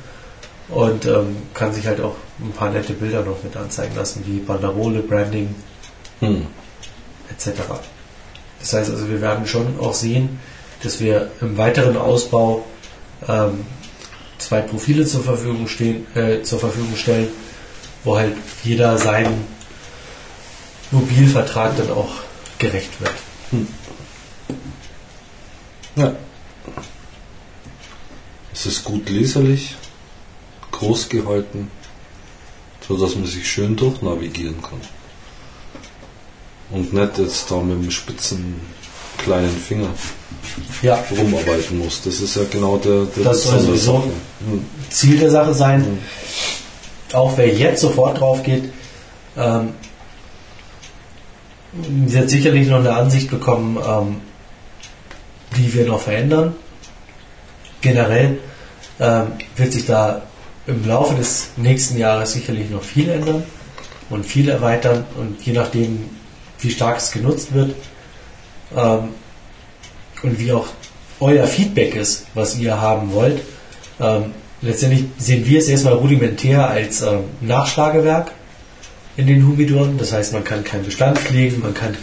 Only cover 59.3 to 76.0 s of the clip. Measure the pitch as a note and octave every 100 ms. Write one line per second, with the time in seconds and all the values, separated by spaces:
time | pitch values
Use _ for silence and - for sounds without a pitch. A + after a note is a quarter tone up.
59.3 | - - - C3 A#2+ - A2 G#2+ G#2 -
60.3 | - - - - A2+ A2 B2 D3 C3+ B2
61.3 | - - - A#2+ C3 - A#2+ A2 A2 A2
62.3 | B2 - A2 G2+ G2+ - C#3+ E3 E3 D3+
63.3 | D#3 - - - - - - - G#2+ G2
64.3 | C3+ C#3+ B2+ A#2 A2+ B2 A#2+ - A#2+ A2
65.3 | G2+ B2 A#2+ A#2 A#2 A2+ A2 G#2+ - -
66.3 | - - - A#2+ - A#2 A#2 - A2 B2
67.3 | D3 - C3+ C#3 - - - - - -
68.3 | - - - - B2 A#2 A2 A2+ - -
69.3 | - - - - - - - - - C3
70.3 | A2+ A#2+ A#2 - - - - - - C3+
71.3 | D3 C#3 - G3+ - - G#2 G2+ - -
72.3 | A2 G#2+ A#2+ A#2 G#2+ A2 A2 G2+ G2+ B2+
73.3 | C#3+ - - - - - - A2+ G#2+ G#2
74.3 | - - - A#2+ A2+ C3 C3 C3 - A#2+
75.3 | A#2+ A2+ D3+ D3+ C3+ C3+ A#2+